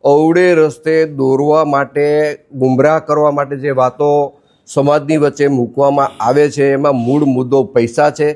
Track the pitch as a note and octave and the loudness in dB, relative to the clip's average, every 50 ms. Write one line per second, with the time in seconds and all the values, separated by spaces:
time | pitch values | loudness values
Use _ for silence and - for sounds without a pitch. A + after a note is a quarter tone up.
0 | - C#3 C#3+ D3 D#3 D#3+ E3 F3+ F3+ F3+ F3 D#3+ D#3 D3+ C3+ - _ D#3+ D#3+ D#3+ | 2 2 2 4 2 2 2 2 2 2 2 2 0 0 -2 -6 _ -2 0 0
1 | D#3+ D#3 D3 C#3 C3+ C3 C3 C3+ C#3+ D3 D3+ D#3 D#3 D3 C#3+ C#3 C#3 - - D3 | -2 -2 -4 -4 -2 -2 0 0 0 0 0 0 0 0 0 -2 -2 -4 -4 -2
2 | D3 D3 D3 D3+ D3+ D3 D3 - _ _ C#3+ C3+ B2+ C3 C3 B2+ C3+ D3+ D#3 D#3+ | -2 0 0 0 0 -2 -4 -10 _ _ -6 -2 -2 0 0 2 2 2 0 0
3 | D#3 - D3+ D3+ D3+ D3+ C#3+ C#3+ C#3+ C3+ C#3+ C3+ C3 C#3+ C3+ B2+ B2+ B2+ B2 - | -2 -2 -2 0 0 0 0 -2 -4 -6 -8 -8 -6 -4 -2 0 0 -2 -2 -2
4 | D3 D3 D3 D3 C#3+ C3+ - _ _ _ _ _ _ - - D3 C#3 C#3+ D3 D3+ | -2 0 0 0 -2 -4 -8 _ _ _ _ _ _ -6 -2 0 0 2 0 0
5 | C#3 C#3+ D#3+ D3+ D3 D3 C3+ - C#3+ C#3+ C#3+ B2+ A#2+ G#2+ - C3+ C#3 C#3 C#3+ C#3+ | 0 -2 -2 0 0 -2 0 0 0 0 0 -2 -4 -4 -2 0 0 0 2 0
6 | C#3 C3+ - - A2 A#2+ C3 C#3+ D3 C#3+ - D3 C#3 C#3 C#3 C3+ C#3+ D3 C#3 B2 | -2 -2 -2 -2 0 2 4 2 2 2 0 0 0 0 0 0 0 0 0 0
7 | A#2 A#2+ C3+ D3 D3+ C#3 C3 B2 C3 B2 C3+ C#3 B2+ - - B2 A#2 A#2 A#2 - | -2 0 0 0 0 0 0 -2 -2 0 0 0 0 0 0 0 0 0 0 0
8 | D3 D3 - - D3+ D3+ D3+ | 0 0 0 -2 -4 -4 -4